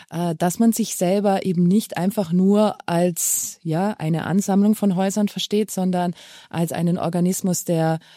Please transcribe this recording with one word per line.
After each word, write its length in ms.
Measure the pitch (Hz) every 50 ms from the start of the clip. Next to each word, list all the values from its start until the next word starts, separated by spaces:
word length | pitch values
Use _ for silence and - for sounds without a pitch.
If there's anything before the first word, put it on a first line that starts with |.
| - -
äh, 260 | - 165 175 170 165
dass 240 | 160 170 180 170 -
man 120 | 226 233 220
sich 220 | - 220 - -
selber 500 | - 185 175 190 208 202 208 196 190 -
eben 200 | 190 180 175 175
nicht 320 | 175 190 220 220 - -
einfach 340 | - 170 196 202 214 196 165
nur 460 | 170 180 185 190 208 208 214 208 - - -
als, 720 | - 170 170 175 180 170 - - - - - - - - - -
ja, 320 | 165 156 160 190 208 214 -
eine 260 | - 156 165 160 -
Ansammlung 520 | - 165 196 196 - 190 196 202 214 220
von 180 | - - 202 180
Häusern 320 | 180 190 196 196 220 208
versteht, 460 | 202 - 190 - - 208 208 214 196 -
sondern 420 | - 185 185 180 180 175 175 170 - - - - - - -
als 220 | - 160 170 165
einen 260 | - - 170 170 170
Organismus, 680 | - - 165 170 175 175 180 190 - - 190 175 - -
der, 340 | - 175 160 160 160 160 160 - - -